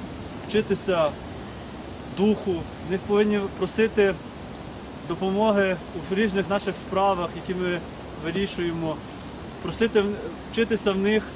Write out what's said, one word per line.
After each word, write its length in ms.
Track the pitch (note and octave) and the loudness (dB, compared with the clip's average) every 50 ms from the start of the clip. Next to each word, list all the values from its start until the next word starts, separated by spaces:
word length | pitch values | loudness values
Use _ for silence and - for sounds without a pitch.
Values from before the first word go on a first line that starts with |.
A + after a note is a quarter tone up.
| - - - - - - - - - | -10 -10 -10 -10 -10 -10 -10 -10 -6
вчитися 640 | - - G#3+ A3 - G3 - - G3 F3+ E3 D#3 C#3+ - - - - - - - - - - - - - - - - - - - - - | 0 2 2 2 2 0 0 2 2 4 4 4 2 2 -2 -8 -10 -10 -10 -10 -12 -12 -12 -12 -12 -12 -12 -12 -12 -12 -12 -12 -8 0
духу, 340 | - G3 G#3+ G3+ - - G3 F3 E3 D#3 - - - - | 4 4 4 4 4 0 -2 -2 -2 -4 -6 -10 -10 -4
в 40 | D#3+ | -4
них 80 | F#3 F#3 - | -4 -2 0
повинні 320 | - G3+ G3+ G#3+ G#3 G#3 G3+ G3 F#3+ - | 2 4 4 4 4 4 2 0 -2 -2
просити 560 | - F#3 F3 - G#3+ A3 A3 - G#3+ G3+ G3 F3 - - - - - - - - - - - - - - - - - - | -4 -4 -2 2 2 2 4 6 4 4 4 4 0 -6 -12 -12 -12 -12 -12 -12 -12 -12 -12 -12 -12 -12 -12 -12 -10 -6
допомоги 680 | - F3 E3 F#3+ F#3+ F#3+ G3+ A3 A3 G3+ G3+ G3 F#3+ F#3 D#3 - - - | -6 -4 -2 0 0 2 4 4 6 6 6 4 4 2 0 -4 -8 -8
у 200 | F3 D3 D#3 F#3+ | -8 -4 -2 2
різних 340 | G3 A3 G#3 F3+ G3 F#3 E3 | 2 2 4 2 0 2 2
наших 260 | G3 G3+ - G3 F3+ | 0 0 0 -2 -4
справах, 540 | - - - F#3+ F#3+ G3 G3 F#3+ F3 F3 D#3+ - | -4 -6 -2 2 4 4 4 4 2 0 -2 -4
які 240 | E3+ - G3 F3+ F#3 | -6 -6 -4 -2 -2
ми 200 | F3+ F3+ F3 E3+ - - - - - - - - D3+ | 0 0 -2 -2 -4 -8 -10 -12 -12 -12 -10 -6 -6
вирішуємо, 720 | E3 E3 F#3+ G3 F#3+ - F3+ F3 E3+ E3 E3 D#3+ D#3+ D3 - - - - - - - - - - - - - | -2 0 0 0 0 -2 -2 -2 -2 -2 -2 -2 -2 -2 -4 -8 -12 -14 -12 -12 -12 -12 -12 -12 -12 -10 -8
просити 400 | - E3+ E3 - A3+ A3 A3+ G#3+ | -6 -6 2 2 2 6 6 4
в-, 140 | G3 G#3 G#3 - - - - - - - | 4 4 0 -2 -6 -8 -8 -10 -10 -4
вчитися 400 | - A3 A3+ - A3+ - - G#3 | 0 0 2 2 2 2 2 2
в 60 | F#3+ | 2
них 260 | G3 G3 G#3 G#3+ G#3+ - - - | 4 4 4 4 4 2 0 -8